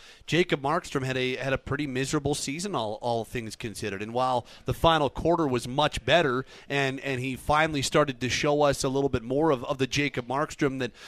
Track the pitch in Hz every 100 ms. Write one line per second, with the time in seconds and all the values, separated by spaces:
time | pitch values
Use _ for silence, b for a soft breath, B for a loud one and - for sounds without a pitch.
0 | b b - 156 180 156 139 170 - 139
1 | 131 131 127 123 135 135 - 139 147 127
2 | 135 156 143 143 - 147 175 151 110 107
3 | 120 117 107 123 110 - 117 98 107 98
4 | 107 120 127 123 - B - 123 165 160
5 | 139 - 160 170 147 123 120 135 147 -
6 | - 160 151 123 - B B 143 135 135
7 | 139 127 135 123 - 151 160 151 123 160
8 | 147 123 123 - 147 147 143 131 139 135
9 | 139 127 113 135 160 131 135 135 131 143
10 | 143 131 120 131 151 - 143 131 120 B